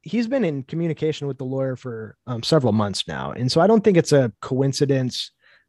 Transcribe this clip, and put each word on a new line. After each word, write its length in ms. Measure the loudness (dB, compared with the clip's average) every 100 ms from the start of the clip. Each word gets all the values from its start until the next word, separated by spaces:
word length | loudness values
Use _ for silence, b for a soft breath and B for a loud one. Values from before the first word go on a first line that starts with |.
He's 240 | -6 -4 -2
been 180 | 0 -2
in 160 | -4
communication 640 | -6 -4 -4 -2 -4 -2 -6
with 120 | -8
the 40 |
lawyer 320 | -6 -4 -4 -6
for, 400 | -10 -12 -12 -14 -10
um, 160 | -8
several 280 | 0 2 4
months 360 | 2 0 -4 -6
now. 240 | -8 -8
And 200 | -4 0
so 100 | 4
I 60 | 4
don't 160 | 6
think 140 | 6 4
it's 140 | 4
a 200 | 4 2 -2
coincidence 880 | -4 0 0 0 0 0 -2 -6 -10 _ b b